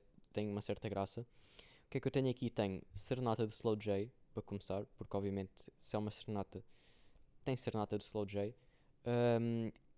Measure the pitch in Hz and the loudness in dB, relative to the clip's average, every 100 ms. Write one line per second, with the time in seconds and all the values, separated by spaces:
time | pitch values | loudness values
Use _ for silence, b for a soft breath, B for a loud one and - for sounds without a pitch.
0 | - - - - 107 101 - 101 110 98 | -8 -20 -6 -2 -2 -2 -2 -4 -2 0
1 | 98 - 120 - - - - - - 135 | -2 -4 -10 -14 -20 -20 -20 -20 -6 -2
2 | 131 139 131 120 120 - 101 95 - - | 2 2 2 2 -2 2 0 0 -6 -6
3 | - 127 120 113 110 - 117 107 107 98 | -2 0 2 2 0 0 2 2 2 0
4 | 113 - - - - 101 - 95 113 - | 0 -8 -10 -8 -6 -6 -2 -2 -4 -10
5 | - 101 98 98 95 - - - - 107 | -4 -2 0 -2 -4 -10 -18 -12 -4 -2
6 | 107 - - 104 95 92 - b b b | -2 -6 -6 -4 -4 -8 -14 b b b
7 | b b - - - 127 - 110 104 104 | b b -20 -8 -2 0 0 0 0 0
8 | - 110 101 104 101 - b b b - | -2 -2 -2 0 -2 -4 b b b -8
9 | 120 120 120 117 117 117 113 - - | 0 4 6 6 4 2 -2 -6 -20